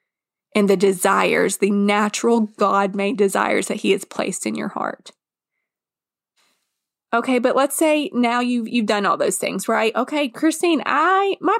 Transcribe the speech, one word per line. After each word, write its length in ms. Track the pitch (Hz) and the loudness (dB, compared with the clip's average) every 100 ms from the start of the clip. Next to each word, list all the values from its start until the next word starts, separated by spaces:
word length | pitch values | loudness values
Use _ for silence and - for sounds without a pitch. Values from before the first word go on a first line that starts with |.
| _ _ _ _ _ | _ _ _ _ _
and 160 | 214 202 | 0 2
the 80 | 196 | 4
desires, 800 | 196 185 196 196 180 160 180 - | 2 2 2 2 2 2 0 0
the 120 | 202 | 0
natural 680 | 202 202 208 214 - 233 233 | 2 2 2 0 0 0 2
God-made 800 | 214 - 202 196 202 196 202 190 | 0 0 0 2 0 -2 -2 0
desires 500 | 202 202 190 - 196 | 0 2 0 0 -2
that 120 | 220 | -2
He 100 | 208 | 0
has 160 | 196 - | -2 -2
placed 400 | - - 180 - | -6 -6 -6 -6
in 80 | |
your 140 | - 73 | -6 -8
heart. 420 | - - - - - _ _ _ _ _ _ _ _ _ _ _ _ _ _ _ _ _ _ _ | -6 -8 -8 -18 -20 _ _ _ _ _ _ _ _ _ _ _ _ _ _ _ _ _ _ _
Okay, 260 | 233 240 254 | -2 0 0
but 180 | 247 - | 2 2
let's 200 | 285 - | 0 2
say 340 | 320 302 285 | 2 2 0
now 280 | 240 240 240 | 0 0 0
you've, 280 | 247 240 220 | 0 -2 -2
you've 180 | 240 208 | -2 0
done 200 | 208 196 | 0 0
all 100 | - | 0
those 220 | 139 - | 0 -2
things, 280 | - 190 - | -4 -4 -2
right? 280 | 220 220 226 | 0 0 -2
Okay, 320 | 254 302 285 | -4 -2 -4
Christine, 540 | - 320 311 349 311 | -2 -2 0 0 0
I, 520 | - 277 330 381 403 - | 0 0 2 2 0 -2
my 160 | 330 | -2